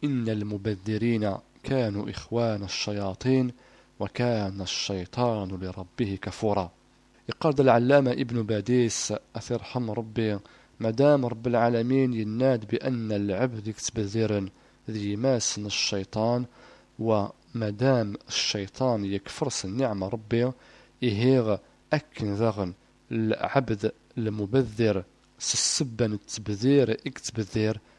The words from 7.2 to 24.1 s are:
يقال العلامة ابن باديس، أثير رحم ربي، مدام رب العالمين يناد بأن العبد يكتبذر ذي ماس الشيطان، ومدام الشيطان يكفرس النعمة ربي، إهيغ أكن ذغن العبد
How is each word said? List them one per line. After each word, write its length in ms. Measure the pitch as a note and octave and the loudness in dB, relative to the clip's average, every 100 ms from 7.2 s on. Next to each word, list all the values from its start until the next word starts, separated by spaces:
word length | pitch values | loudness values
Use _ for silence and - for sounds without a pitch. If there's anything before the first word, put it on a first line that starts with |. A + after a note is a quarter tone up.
| - | -10
يقال 320 | - E3 C#3 | -2 0 4
العلامة 500 | C3 A#2+ A#2+ C#3+ C3 | 6 6 8 6 6
ابن 320 | B2+ B2+ A#2+ | 0 -2 -2
باديس، 720 | G#2+ G#2+ G2+ B2 A#2 - - G#2 _ - | -2 -2 2 2 2 0 -4 -6 _ -12
أثير 260 | - A#2+ | -6 -6
رحم 300 | - B2+ A#2+ | -4 -6 -4
ربي، 480 | G#2+ A2 G#2+ A2 G2+ - - - _ | -6 -6 0 0 0 -6 -20 -20 _
مدام 460 | A2+ A2+ C#3+ D3 B2 | -2 4 6 6 4
رب 220 | A2+ A#2+ | -2 0
العالمين 680 | A#2+ A#2+ A#2+ A#2 C3+ C3 | 4 4 4 2 2 2
يناد 540 | A#2 G#2+ A2 C3 B2 G#2 | 0 -2 2 2 2 0
بأن 440 | A#2 C3+ B2 A2 | -2 -2 -2 -2
العبد 560 | G#2 G2+ F#2+ B2+ A2 G#2 | 0 0 0 -2 -4 -8
يكتبذر 840 | G#2+ - - G2+ A2 A2 G#2 F#2+ - _ _ - | -8 -8 -4 -4 0 0 0 -2 -10 _ _ -10
ذي 260 | A2 G2+ G#2 | -6 -4 -2
ماس 420 | B2+ B2+ - - | 0 0 0 -4
الشيطان، 880 | G#2 - - G2+ F#2+ - A2 A#2+ B2 - - - _ _ | -6 -4 -2 -4 -4 -2 0 0 -2 -10 -20 -20 _ _
ومدام 1160 | A2 G#2+ G2+ - _ A#2 G#2+ G#2 C3 B2+ G#2+ G2+ - | 0 2 0 -8 _ -6 -4 0 2 2 0 -6 -8
الشيطان 760 | - - G#2+ G2 - C3 A2+ G2 | -4 -2 -4 -6 -2 0 0 0
يكفرس 600 | G2 - - D3 - F#2+ | -4 -6 -6 -4 -4 -6
النعمة 420 | G#2+ C3 G#2 F#2+ | -2 -2 0 -4
ربي، 440 | A2+ G#2+ A#2 B2 C3 - - - _ | -6 -2 2 2 -2 -16 -20 -20 _
إهيغ 540 | B2 G#2 B2 C3 A2 G2 - _ _ | -2 2 4 4 4 0 -4 _ _
أكن 400 | D3+ - - A2 | -2 -2 -6 -4
ذغن 400 | G2+ A2+ G#2+ F#2+ F2+ _ _ _ | 0 0 0 -4 -6 _ _ _
العبد 800 | A#2 A2 A2 - C#3 B2 G#2+ A2 - _ | -2 0 0 2 0 0 -2 -2 -4 _